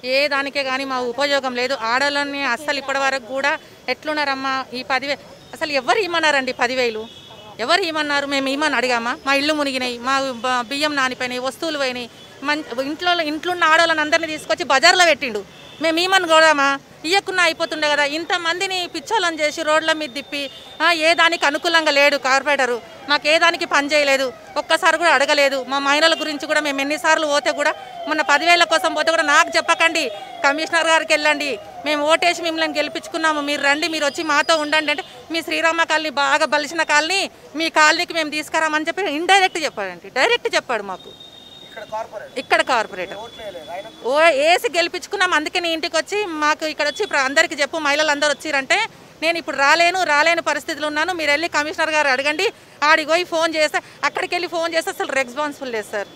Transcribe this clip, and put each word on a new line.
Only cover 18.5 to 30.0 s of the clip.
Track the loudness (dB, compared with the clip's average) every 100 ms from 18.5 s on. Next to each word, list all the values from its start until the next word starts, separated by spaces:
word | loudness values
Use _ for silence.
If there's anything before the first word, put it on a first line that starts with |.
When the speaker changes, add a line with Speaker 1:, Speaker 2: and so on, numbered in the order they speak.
| -4 -4 -4 -6 -8
Speaker 1:
పిచ్చోళ్ళని | -4 0 0 0
చేసి | -4 -2
రోడ్ల | 0 2 2
మీద | -2 -4
తిప్పి, | -8 -8 -8 -8 -12 -20 -2
ఆ, | 0
ఏ | 2 2
దానికి | 4 4 4 0
అనుకూలంగా | 0 2 2 4
లేడు | 4 4 4
కార్పొరేటరు. | 0 0 2 0 0 -2 -6 -16 -2
మాకు | 0 2
ఏ | 4
దానికి | 4 0 0
పని | 0 2
చేయలేదు, | 2 2 2 0 -6 -8 -8
ఒక్కసారి | -2 2 4 4
కూడా | 4
అడగలేదు. | 4 4 4 2 0 -4
మా | -2
మహిళల | 2 4 4
గురించి | 2 -2 -6 -2
కూడా | 0
మేము | 0 -2
ఎన్నిసార్లు | -2 0 2 2 2
పోతే | 0 0
కూడా, | 0 -2 -2 -10 -12 -4
మొన్న | -2
పదివేల | 2 2 4 4
కోసం | 4 2 0
పోతే | 0 0
కూడా, | 2
"నాకు | 4 4 4 0
చెప్పకండి, | 0 2 2 2